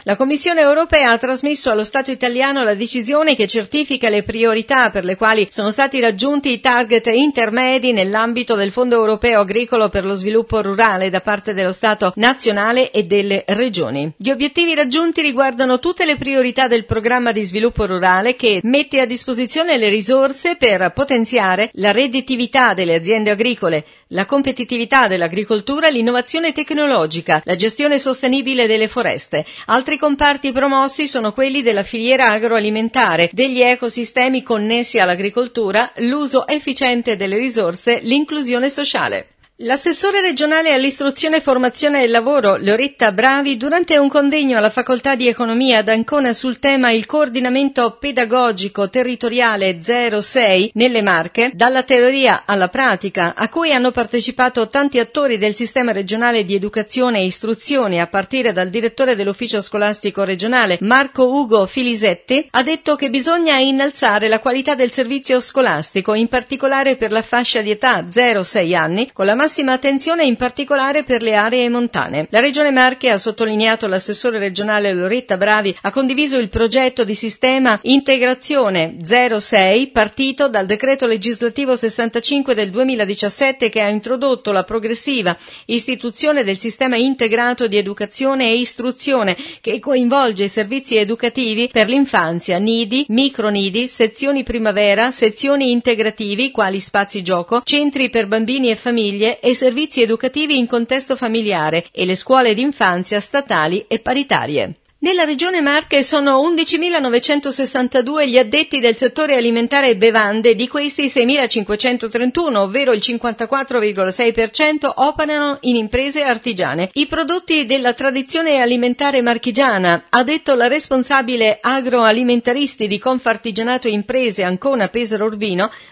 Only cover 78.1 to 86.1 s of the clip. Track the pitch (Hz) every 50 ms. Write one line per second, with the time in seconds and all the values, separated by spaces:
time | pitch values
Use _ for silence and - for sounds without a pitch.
78.1 | 269 254 240 247 254 254 - - 302 277 247 202 190 180 160 165 - - 170 160
79.1 | 220 247 247 240 220 214 208 - - 208 190 190 196 233 269 269 - 240 214 202
80.1 | - - 269 269 262 - 285 277 226 208 196 185 208 208 - 262 269 - 269 233
81.1 | 220 214 185 226 233 196 240 233 220 - 277 254 254 233 - 226 208 - 233 233
82.1 | - 233 226 - 294 277 269 269 240 208 208 196 180 220 254 262 262 226 208 190
83.1 | 208 - - 202 196 - 277 269 262 262 254 220 - 226 208 202 214 214 208 226
84.1 | 254 254 269 277 254 226 - 214 202 190 180 - 214 226 208 208 233 226 - -
85.1 | 277 247 202 180 170 - - - - - - - 226 240 - - 254 208 - 240